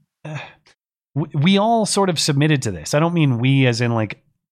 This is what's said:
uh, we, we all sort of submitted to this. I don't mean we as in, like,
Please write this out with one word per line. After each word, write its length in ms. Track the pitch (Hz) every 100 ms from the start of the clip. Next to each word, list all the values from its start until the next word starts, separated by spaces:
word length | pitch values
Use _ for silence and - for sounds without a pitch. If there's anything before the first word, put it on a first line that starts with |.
| _ _ 151
uh, 120 | 151 - - _ _ _ _ _ 135
we, 120 | 160
we 240 | 151 160 196
all 280 | 214 233 202
sort 240 | 202 190
of 100 | 160
submitted 420 | - 139 151 147
to 80 | 117
this. 220 | 87 76
I 60 | 147
don't 140 | 170
mean 260 | 175 147 117
we 280 | 127 135 131
as 140 | 113
in, 120 | 120
like, 300 | 117 107 - _ _ _